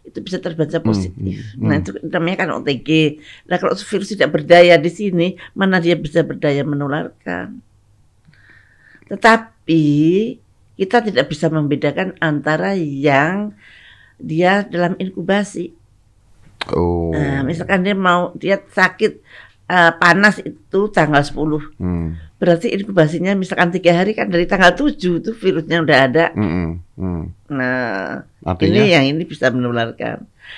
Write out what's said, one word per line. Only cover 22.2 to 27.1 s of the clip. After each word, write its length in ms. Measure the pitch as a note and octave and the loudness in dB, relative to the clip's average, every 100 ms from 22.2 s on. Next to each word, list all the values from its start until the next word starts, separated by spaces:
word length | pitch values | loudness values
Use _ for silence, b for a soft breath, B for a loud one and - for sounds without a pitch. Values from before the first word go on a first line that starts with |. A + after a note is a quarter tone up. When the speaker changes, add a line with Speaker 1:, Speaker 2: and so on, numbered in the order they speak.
| D#2+ | -12
Speaker 1:
Berarti 340 | - F3+ E3+ A#3 | -2 2 2 2
inkubasinya 640 | G3 G3+ F#3+ D#3 E3 F3+ | -4 -2 2 2 2 -2
misalkan 360 | G3+ F3+ - F3 | -2 -2 0 0
tiga 220 | F3+ E3+ | 2 2
hari, 180 | E3+ F#3+ | 4 2
kan 160 | G#3+ G#3 | -2 0
dari 160 | F3 | 0
tanggal 280 | F3 G3 F3+ | 0 4 4
tujuh 480 | F3 D4 D4 F3+ E3+ | 4 0 0 -2 -2
tuh 120 | - | -4
virusnya 480 | - F#3 E3 D#3 E3 | -4 -2 -2 0 -2
udah 180 | D#3 C#3 | 2 4
ada. 260 | C3+ C#3+ E3 | 4 2 0
Speaker 2:
Mm-mm. 360 | - G#2 E2+ E2+ E2+ - | 0 -2 -2 -4 -6 -12
Hmm. 300 | - F#2 | -8 -6